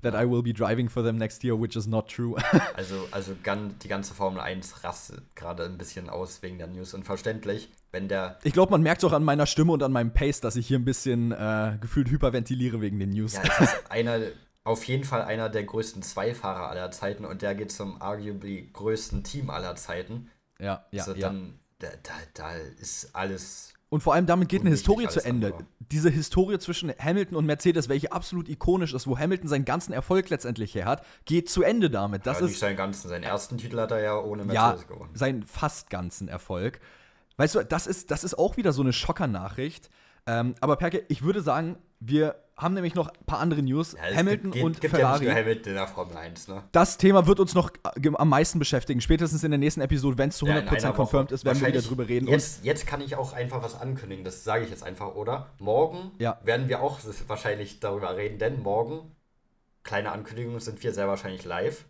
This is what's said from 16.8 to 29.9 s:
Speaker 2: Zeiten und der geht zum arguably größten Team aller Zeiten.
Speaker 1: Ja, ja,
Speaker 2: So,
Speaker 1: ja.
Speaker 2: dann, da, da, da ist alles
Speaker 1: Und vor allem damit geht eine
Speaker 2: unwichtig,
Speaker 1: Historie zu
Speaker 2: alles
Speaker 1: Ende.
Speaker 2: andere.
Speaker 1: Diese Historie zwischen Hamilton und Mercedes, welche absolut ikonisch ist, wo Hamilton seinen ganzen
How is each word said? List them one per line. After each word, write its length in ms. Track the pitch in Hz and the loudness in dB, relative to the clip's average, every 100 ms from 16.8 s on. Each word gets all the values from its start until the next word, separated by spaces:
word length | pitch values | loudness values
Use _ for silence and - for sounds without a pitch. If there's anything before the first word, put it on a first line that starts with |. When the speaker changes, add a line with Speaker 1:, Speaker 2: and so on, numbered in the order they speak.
| 90 | -8
Speaker 2:
Zeiten 340 | - 101 101 107 | -6 -6 -6 -10
und 160 | 95 | -6
der 140 | 101 98 | -4 -4
geht 160 | 104 | -6
zum 280 | - 101 - | -8 -10 -8
arguably 680 | 95 104 104 98 101 98 - | -8 -6 -8 -10 -8 -10 -12
größten 500 | - 104 110 - - | -6 -2 -2 -2 -6
Team 260 | - 139 131 | -6 -6 -6
aller 260 | 78 92 87 | -6 -6 -8
Zeiten. 540 | - 87 92 117 - _ _ _ | -8 -8 -8 -10 -12 _ _ _
Speaker 1:
Ja, 260 | 98 95 _ | -6 -6 _
ja, 120 | 101 | -8
Speaker 2:
So, 100 | 95 | -6
Speaker 1:
ja. 160 | 95 95 | -4 -4
Speaker 2:
dann, 300 | 98 90 - _ _ | -4 -10 -16 _ _
da, 80 | 87 - | -14 -14
da, 100 | - - 80 | -14 -14 -14
da 180 | - 78 85 | -14 -10 -10
ist 600 | 73 - - - - - | -12 -14 -12 -10 -10 -4
alles 580 | 98 95 - - - _ _ | -4 -4 -10 -14 -18 _ _
Speaker 1:
Und 120 | 151 | 0
vor 120 | 156 | 4
allem 120 | 151 175 | 4 6
damit 240 | 175 180 | 4 4
geht 120 | 190 | 4
eine 100 | 202 | 4
Speaker 2:
unwichtig, 160 | 147 - | 4 6
Speaker 1:
Historie 200 | 214 233 | 4 4
zu 120 | - | 0
Speaker 2:
alles 60 | 123 | 0
Speaker 1:
Ende. 220 | 120 104 | 0 0
Speaker 2:
andere. 180 | 85 - _ - | -4 -12 _ -6
Speaker 1:
Diese 180 | 151 165 | 2 4
Historie 480 | 147 151 - 185 196 | 4 2 2 2 0
zwischen 340 | - 170 175 - | -2 -4 -4 -4
Hamilton 400 | 147 190 190 180 | 0 0 0 0
und 80 | 165 | 0
Mercedes, 440 | 147 180 170 123 | 2 4 2 2
welche 220 | 135 - | 0 0
absolut 380 | 180 - 180 165 | -6 -6 -6 -6
ikonisch 440 | 151 - 185 165 | -2 2 4 2
ist, 120 | 131 135 | -2 -2
wo 140 | 123 | 0
Hamilton 280 | 160 185 170 | 0 0 0
seinen 180 | 143 127 | 0 0
ganzen 280 | 151 - | -2 -2